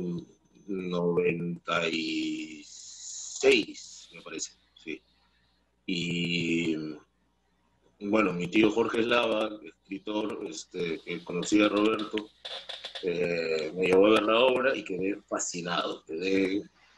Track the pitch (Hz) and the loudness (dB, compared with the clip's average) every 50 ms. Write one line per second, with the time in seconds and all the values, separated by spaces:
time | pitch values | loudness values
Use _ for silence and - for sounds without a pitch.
0 | 90 87 87 87 - - - _ _ _ _ - - 101 101 92 92 90 87 87 | 2 -2 -4 -6 -8 -12 -20 _ _ _ _ -20 -10 -8 -6 -6 -4 -2 -2 0
1 | 87 87 85 87 87 87 85 85 85 87 85 85 - - 85 85 85 82 80 82 | 2 2 2 2 2 2 0 0 -4 -6 -6 -6 -6 -2 -2 0 0 0 -2 -2
2 | 80 80 80 80 80 78 78 78 78 78 78 73 73 - - - - - - - | -2 -2 -2 -2 -2 -2 -4 -6 -8 -10 -14 -18 -18 -20 -18 -18 -18 -18 -16 -16
3 | - - - - - - - - - 131 135 113 95 - 98 - - - - - | -14 -14 -12 -12 -12 -12 -8 2 4 4 4 4 2 -2 -8 -16 -16 -18 -18 -20
4 | - - - 82 - - 80 78 - - - _ _ _ _ _ - 78 76 - | -20 -20 -20 -18 -16 -12 -10 -10 -10 -10 -12 _ _ _ _ _ -12 -10 -10 -10
5 | _ _ _ _ _ _ _ _ _ _ _ _ _ _ _ _ _ - - - | _ _ _ _ _ _ _ _ _ _ _ _ _ _ _ _ _ -4 -4 -2
6 | 85 85 85 87 85 85 87 85 82 82 82 82 85 82 78 78 78 78 76 - | -2 -2 -2 -2 -2 0 0 0 0 0 0 0 0 0 -2 -2 -4 -8 -10 -12
7 | - _ _ _ _ _ _ _ _ _ _ _ _ _ _ _ _ _ _ _ | -16 _ _ _ _ _ _ _ _ _ _ _ _ _ _ _ _ _ _ _
8 | 104 101 104 110 104 92 87 87 87 85 95 107 107 107 107 113 113 110 113 117 | -2 2 4 4 4 4 2 -2 -4 2 4 6 6 6 6 4 0 2 2 0
9 | 113 120 120 120 117 113 110 107 110 107 104 - 80 80 - _ _ _ 95 95 | 2 4 4 2 2 2 0 0 0 -2 -4 -10 -14 -18 -20 _ _ _ -12 -10
10 | - 107 107 107 110 101 95 - - 82 80 80 - - - 90 87 85 80 78 | -8 -4 -4 -2 -2 -2 -6 -6 -8 -8 -10 -10 -14 -10 -6 -4 -4 -4 -4 -6
11 | - - 87 82 - - 90 87 85 - 104 104 104 104 98 104 104 110 110 107 | -6 -8 -8 -8 -8 -6 -4 -4 0 4 4 6 6 6 4 4 2 2 2 0
12 | 107 - - - 107 - _ _ _ - - - - - - - - - - - | -4 -4 -6 -6 -6 -8 _ _ _ -14 -14 -14 -14 -14 -16 -14 -14 -14 -12 -6
13 | - 90 85 85 87 85 87 85 82 80 80 78 78 78 82 90 92 90 90 95 | -4 -2 -2 0 0 0 0 -2 -2 -2 -2 -2 -2 -4 -2 0 2 6 6 8
14 | 98 107 110 113 104 110 110 117 127 131 127 127 127 135 135 107 - - 92 87 | 8 8 8 6 6 4 4 4 4 4 4 4 2 0 0 0 -4 -6 -4 -4
15 | 95 98 101 - - _ 107 - - - - 87 85 87 85 80 - - - - | -2 -2 -4 -6 -6 _ -6 -4 -4 -4 -6 -6 -4 -2 -2 -2 -2 -4 -6 -8
16 | - - 80 80 90 95 95 98 95 92 95 104 - - _ _ _ _ _ | -10 -10 -6 -4 0 2 4 4 4 2 2 -2 -4 -6 _ _ _ _ _